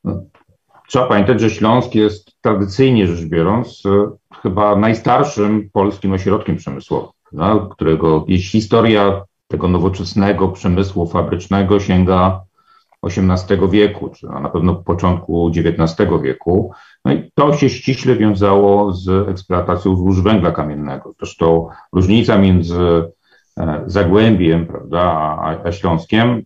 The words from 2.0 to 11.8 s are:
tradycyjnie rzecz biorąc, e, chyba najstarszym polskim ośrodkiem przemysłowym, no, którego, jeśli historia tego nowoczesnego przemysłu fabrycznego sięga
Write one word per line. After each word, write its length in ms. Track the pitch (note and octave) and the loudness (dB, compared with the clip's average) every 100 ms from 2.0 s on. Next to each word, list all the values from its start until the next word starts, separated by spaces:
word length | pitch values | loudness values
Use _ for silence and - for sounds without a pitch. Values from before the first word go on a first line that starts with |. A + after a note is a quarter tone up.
| G#2+ G2+ _ _ | 0 -2 _ _
tradycyjnie 640 | A#2 G2+ G2 F#2+ C3+ A#2+ F#2 | -2 -2 -2 2 2 4 2
rzecz 180 | E2+ | -2
biorąc, 580 | D#2+ E2 E2 A2+ A#2+ - | -4 -2 0 -2 -4 -8
e, 260 | G2 G2 A2 - _ - | 0 0 0 -6 _ -8
chyba 340 | G#2+ F#2 G#2 | -4 0 2
najstarszym 960 | G2+ A2 A2+ - B2+ C#3 - G#2 G#2+ G2+ | 2 2 0 0 0 0 -2 0 -2 -2
polskim 400 | G#2+ G2 G2+ G2 | 0 0 -2 -4
ośrodkiem 420 | F#2+ F#2+ G#2 - | -2 0 -2 -2
przemysłowym, 540 | E2 - C#2 - C2 - _ _ | -6 -6 -12 -6 -6 -6 _ _
no, 360 | C#2+ F2+ G#2+ F#2+ | -4 0 0 -4
którego, 580 | - D#2 D#2+ D#2+ D#2 D#2 | -4 -2 0 2 0 0
jeśli 320 | F#2 - A2 | -2 0 -4
historia 640 | G#2+ A#2 A2+ G#2+ G2+ F#2+ - _ _ | 0 2 4 4 2 -2 -10 _ _
tego 200 | E2+ F2+ | -4 0
nowoczesnego 840 | F2+ F#2 F#2 F#2 G#2 G2 F#2 F#2+ | 0 0 -2 -6 -2 0 0 -2
przemysłu 580 | - G2 F2+ F#2+ F#2 E2 | -2 -2 0 -2 -4 -4
fabrycznego 720 | F2+ E2 F2+ - G2 F#2+ | -4 -4 -6 -2 -2 2
sięga 640 | G2+ | 0